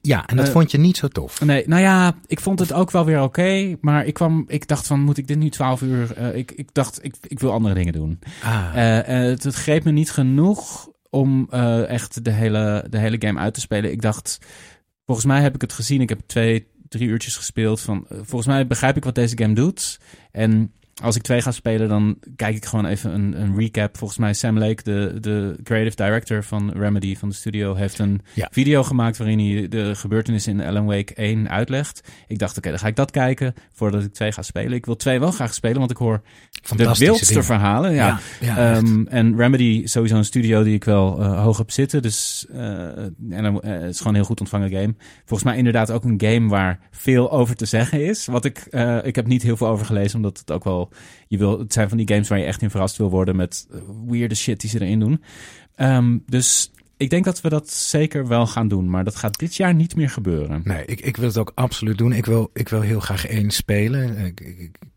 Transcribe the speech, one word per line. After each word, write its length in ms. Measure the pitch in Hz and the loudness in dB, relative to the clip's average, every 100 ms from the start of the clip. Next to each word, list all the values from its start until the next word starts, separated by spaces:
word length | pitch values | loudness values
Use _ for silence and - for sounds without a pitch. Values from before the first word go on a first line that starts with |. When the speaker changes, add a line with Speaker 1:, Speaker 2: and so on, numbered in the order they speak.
Speaker 1:
Ja, 240 | 147 - - | 0 0 2
en 100 | 127 | 2
dat 80 | |
Speaker 2:
Eh, 60 | 139 | 4
Speaker 1:
vond 200 | 165 160 | 4 4
je 60 | 147 | 4
niet 200 | 170 180 | 4 4
zo 100 | 143 | -2
tof? 340 | - 65 - | -4 -8 0
Speaker 2:
Nee, 180 | 147 139 147 | 2 2 4
nou 140 | 170 | 4
ja, 340 | 190 185 180 170 - | 6 6 4 0 -4
ik 120 | 160 | -4
vond 200 | 196 190 | -2 0
het 140 | 180 | 0
ook 180 | 143 185 | 0 0
wel 140 | 175 | 2
weer 160 | 160 156 | 2 2
oké, 540 | 135 - 185 190 196 170 | 2 2 2 2 -2 0
maar 240 | 147 147 | 2 2
ik 80 | 143 | 2
kwam, 320 | - 165 160 - | 0 2 2 0
ik 200 | 147 - | -4 -2
dacht 200 | 143 - | -2 0
van, 120 | 139 | 2
"Moet 180 | 143 143 | 2 0
ik 100 | 131 | 0
dit 100 | 147 | 0
nu 120 | 151 | 0
twaalf 320 | - 131 127 | 0 -2 0
uur?" 320 | 131 127 117 - | 0 0 -2 -4
Eh, 180 | 120 | -6
ik, 160 | 117 127 | -4 -8
ik 180 | - 143 | -12 -6
dacht, 300 | - 131 - | -2 -2 -4
"Ik, 100 | 139 - - | -14 -14 -14
ik 120 | 127 | -4
wil 120 | 131 | -2
andere 220 | 110 110 | 2 2
dingen 180 | 92 87 | 2 0
doen." 260 | 80 78 82 - - | -2 -4 -6 -12 -10
Speaker 1:
Ah. 260 | 110 113 87 | -4 -2 -2
Speaker 2:
Eh, 240 | 120 113 113 - 127 | 2 2 2 2 0
eh, 60 | 123 | 0
het, 140 | 127 | 0
het 120 | 139 | -4
greep 280 | - - 156 | -4 0 2
me 80 | 160 | 4
niet 200 | 151 156 | 2 2
genoeg 800 | - 131 139 180 208 - - - _ _ | 0 2 4 4 2 -4 -16 -18 _ _
om, 380 | 139 135 131 123 | 0 2 2 0
eh, 400 | 127 120 117 110 | 0 2 2 0
echt 340 | 120 - - | -4 -6 -6
de 80 | 117 | -2
hele, 540 | 107 110 107 107 104 - | 0 2 0 0 -2 -2
de 80 | 113 | -2
hele 180 | 110 113 | 0 0
game 200 | 107 78 | -2 -2
uit 140 | 101 | -2
te 60 | - | -4
spelen. 320 | - 107 104 | -4 -2 -2
Ik 100 | 92 | -2
dacht, 360 | 135 107 - - - - - _ _ _ | -2 -4 -6 -12 -14 -20 -20 _ _ _
"Volgens 220 | - 113 131 | -4 0 2
mij 140 | 139 | 4
heb 140 | 143 | 2
ik 60 | 135 | 0
het 120 | 120 | -6
gezien." 280 | - 110 139 | -6 -2 0
Ik 80 | 123 | 0
heb 100 | 107 | -4
twee, 420 | - 120 113 113 - _ - | -4 0 2 0 -4 _ -10
drie 180 | 110 120 | -4 -2
uurtjes 280 | 113 - | -2 -4
gespeeld. 460 | - - - 110 110 | -10 -8 -2 0 -2
Van, 240 | - 101 - | -4 -6 -8
eh, 80 | 98 | -14
"Volgens 280 | 104 123 120 | -8 -4 0
mij 200 | 135 127 | 2 0
begrijp 300 | 117 131 143 | 0 0 0
ik 60 | |
wat 120 | 127 | -2
deze 220 | 123 117 117 | 0 0 2
game 160 | 107 | 2
doet." 440 | 107 160 196 - - _ - _ | 2 2 -2 -8 -10 _ -20 _
En 400 | - 110 110 110 - _ - | 0 2 4 2 -6 _ -6
als 120 | 117 | -2
ik 60 | 110 | -2
twee 200 | - 120 | 0 0
ga 100 | 127 | 0
spelen, 380 | 120 117 110 110 | -2 -2 0 2
dan 280 | 104 104 104 - | 2 2 0 -8
kijk 200 | - 107 | -6 -4
ik 100 | 107 | -4
gewoon 200 | - 110 | -4 -2
even 280 | 95 104 110 | -2 -2 -4
een, 280 | 95 101 73 | -2 -2 -2
een 160 | 101 98 | -2 0
recap. 400 | 113 113 104 - | -2 -2 -4 -4
Volgens 220 | 104 - | -8 -2
mij 140 | 110 | -2
Sam 240 | 104 120 110 | 0 0 0
Lake, 240 | 107 107 | 0 -2
de, 340 | - 101 101 104 | -4 -2 -4 -4
de 340 | 104 104 98 80 | -4 -2 -4 -6
creative 320 | 117 113 110 | -4 -2 -2
director 480 | - 101 113 - 107 | -2 0 0 -2 -6
van 280 | 101 107 101 | -4 -4 -4
Remedy, 440 | 95 104 101 98 | -2 -2 0 -2
van 140 | 98 104 | -4 -8
de 60 | |
studio, 380 | 98 113 104 101 | -8 -6 -4 -4
heeft 240 | 92 98 - | -2 -4 -2
een 220 | 101 98 - | -2 -2 -4
Speaker 1:
Ja. 140 | - - | -8 -4
Speaker 2:
video 320 | - 139 143 | 0 4 4
gemaakt 340 | 131 131 117 110 | 2 2 0 0
waarin 220 | 110 107 | 0 2
hij 280 | 104 101 92 | 2 0 -2
de 280 | 110 104 | -4 -4
gebeurtenissen 640 | 101 101 110 110 110 110 101 | -4 -2 -2 0 -2 -2 -4
in 80 | 73 | -2
Alan 180 | 104 | -2
Wake 280 | 104 101 101 | 0 0 -4
één 360 | - 107 110 107 | -4 -2 0 0
uitlegt. 520 | 95 123 131 147 - - - - | -2 -2 -4 -6 -10 -20 -20 -10
Ik 120 | 104 | -6
dacht, 180 | 95 - | -6 -6
"Oké, 120 | 90 | -6
dan 100 | 87 | -4
ga 80 | 107 | -2
ik 80 | |
dat 160 | 110 139 | 0 0
kijken 420 | 143 127 135 131 - _ | 0 0 0 -4 -6 _
voordat 300 | - 107 104 | -4 -2 0
ik 100 | 101 | -2
twee 180 | - 107 | -4 -6
ga 100 | 104 | -6
spelen." 300 | 101 101 110 | -8 -6 -4
Ik 140 | 123 | -4
wil 100 | 120 | -4
twee 240 | 117 135 127 | -4 0 0
wel 120 | 160 | 0
graag 220 | - 120 | -2 -4
spelen, 240 | - 117 131 | -4 -2 0
want 120 | 127 | 0
ik 60 | 117 | 0
hoor 240 | 117 107 - - _ | -2 -2 -6 -20 _
de 80 | - - | -14 -4
Speaker 1:
Fantastische 360 | 110 117 110 | 2 4 6
Speaker 2:
wildste 220 | 147 226 - | 6 6 4
Speaker 1:
dingen. 160 | 107 | 4
Speaker 2:
verhalen. 480 | - 110 101 110 185 | 4 2 2 2 2
Ja. 140 | 151 101 | 2 2
Speaker 1:
Ja, 120 | 104 - - 123 | 0 -6 -6 -2
ja, 160 | 120 120 | 2 4
echt. 120 | 113 | 4
Speaker 2:
Ehm, 220 | 113 110 110 | 4 2 2
en 300 | 123 113 113 | 2 4 4
Remedy, 480 | 120 131 120 110 | 4 4 4 2
sowieso 300 | 107 120 113 | 0 0 2
een 100 | 110 | 2
studio 380 | 101 127 113 107 | 2 0 4 4
die 100 | 107 | 4
ik 80 | 104 | 2
wel, 380 | - 101 95 90 | 4 4 4 2
eh, 220 | 101 95 | 0 2
hoog 140 | 110 107 | 2 2
heb 140 | 110 | 0
zitten. 300 | - 135 147 | -2 0 0
Dus, 440 | 117 104 - - - | 0 -2 -6 -8 -12
eh, 80 | 127 113 92 87 73 98 80 117 | -10 -8 -8 -8 -10 -12 -12 -10
en, 160 | 90 | -4
eh, 260 | 107 101 107 | -2 -2 -4
het 180 | 90 90 | -6 -6
is 80 | 87 | -4
gewoon 100 | 110 | 0
een 60 | 104 | 2
heel 40 | |
goed 160 | 98 117 | 0 -2
ontvangen 300 | 95 101 98 | -4 -2 -2
game. 260 | 95 104 113 - - | -2 -2 -4 -10 -16
Volgens 180 | - 110 127 | -6 -2 0
mij 80 | 120 | 2
inderdaad 340 | 123 113 110 | 2 2 0
ook 120 | 113 | -2
een 180 | 120 104 | 0 0
game 260 | 107 117 110 | 2 2 2
waar 300 | 101 92 87 _ | 2 0 -2 _
veel 400 | - - 127 123 | -6 2 4 4
over 240 | 147 120 | 2 0
te 100 | 123 | -2
zeggen 400 | 110 110 120 147 | -2 0 0 0
is. 200 | 160 214 | -2 -4
Wat 200 | - 120 | -4 -2
ik, 120 | 135 - | -4 -8
eh, 400 | - 131 120 117 | -6 -2 0 0
ik 120 | 135 | -2
heb 120 | 123 117 | -2 0
niet 160 | 127 | 2
heel 140 | 120 113 | 2 0
veel 100 | 113 | 0
over 180 | 107 | 0
gelezen, 300 | 107 107 101 | 0 0 0
omdat 220 | 117 104 - | 0 -4 -4
het 140 | - | -6
ook 120 | 82 | -6
wel, 220 | 98 90 90 - - - - | -2 -4 -4 -12 -20 -20 -4
je 100 | 101 | 0
wil, 220 | 101 104 | 2 0
het 140 | 107 | -2
zijn 160 | 117 101 | 0 0
van 80 | 113 | 0
die 100 | 107 | 2
games 200 | 104 104 | 0 2
waar 120 | 101 | 0
je 60 | |
echt 160 | 80 - | -2 -2
in 80 | 107 | -2
verrast 280 | 101 95 - | -2 -2 0
wil 120 | 101 | 0
worden 260 | 92 92 | 2 2
met, 320 | 92 90 - - | 0 -2 -6 -14
eh, 80 | 80 95 107 120 | -16 -16 -12 -4
weirde 280 | 117 117 | -2 -2
shit 240 | 107 - 104 | -2 -4 -4
die 80 | 110 | -2
ze 120 | 113 | 0
erin 180 | 95 110 | 2 4
doen. 240 | 107 156 - - - - _ | 4 2 -2 -20 -20 -20 _
Ehm, 420 | - 131 127 120 117 | 0 4 4 4 2
dus 460 | - 123 123 - - _ _ - | 0 0 2 0 -2 _ _ -4
ik 120 | 135 | 0
denk 160 | 175 | 2
dat 160 | 190 175 | 2 0
we 80 | 165 | -2
dat 200 | 151 147 | -2 -4
zeker 580 | - - 151 156 151 127 | -6 -2 0 0 -2 0
wel 200 | 117 117 | 2 2
gaan 200 | 117 110 | 0 0
doen, 220 | 98 90 | 2 0
maar 140 | 92 | 0
dat 120 | 95 | -2
gaat 240 | - 110 - | -4 -6 -4
dit 160 | 165 | -4
jaar 180 | - 185 | 0 4
niet 220 | 165 170 | 4 2
meer 140 | - 143 | 0 -2
gebeuren. 520 | - 98 80 73 80 | -2 -2 -2 -2 -4
Speaker 1:
Nee, 220 | 90 85 | -4 -6
ik, 140 | 69 113 | -6 -8
ik 160 | 139 110 | -6 -2
wil 100 | 120 | -2
het 100 | 107 | -2
ook 140 | 107 | -2
absoluut 420 | - 127 - 110 104 | -2 -4 -2 -2 0
doen. 160 | 120 | 2
Ik 120 | 113 | 2
wil, 240 | 113 113 110 | 2 0 0
ik 160 | - 117 | -4 -2
wil 120 | 110 | 0
heel 180 | 107 110 | 0 -2
graag 280 | - 95 - | -2 -4 -2
één 240 | 110 104 | -2 0
spelen. 640 | - - 104 107 135 127 107 | -2 0 0 2 0 -2 -4
Ik, 220 | 92 90 | -6 -8
ik, 180 | 90 90 | -16 -16
ik, 180 | 85 - - | -18 -20 -20